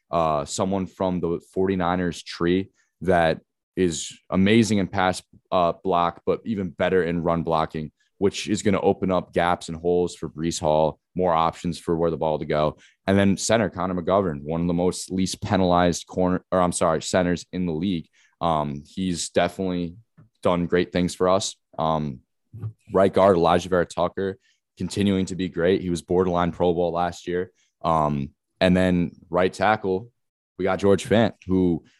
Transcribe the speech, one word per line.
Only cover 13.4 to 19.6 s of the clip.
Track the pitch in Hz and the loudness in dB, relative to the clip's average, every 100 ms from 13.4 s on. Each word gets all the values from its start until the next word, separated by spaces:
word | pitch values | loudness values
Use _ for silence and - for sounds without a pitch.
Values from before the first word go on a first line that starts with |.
| - 113 98 | 0 0 0
Connor | 90 90 90 | -2 -4 -4
McGovern, | 85 95 95 73 | 0 0 0 -4
one | 71 82 | -4 -2
of | 85 | 0
the | |
most | 87 92 87 - | 0 0 -2 -6
least | 92 95 - | -4 -4 -4
penalized | - 98 92 87 90 82 - | -2 2 4 4 4 0 -6
corner, | - 90 92 - | -2 0 -2 -2
or | 92 | 0
I'm | 90 | 0
sorry, | 90 90 80 | 2 0 0
centers | - 98 90 87 - | 0 0 0 -2 -6
in | 90 90 | -6 -4
the | |
league. | 78 95 87 71 _ _ - | -2 -2 -4 -6 _ _ -6
Um, | 85 78 76 71 71 | -2 -2 -2 -8 -12
he's | - 95 85 - | -8 -4 -4 -4
definitely | - 87 - | 0 0 -2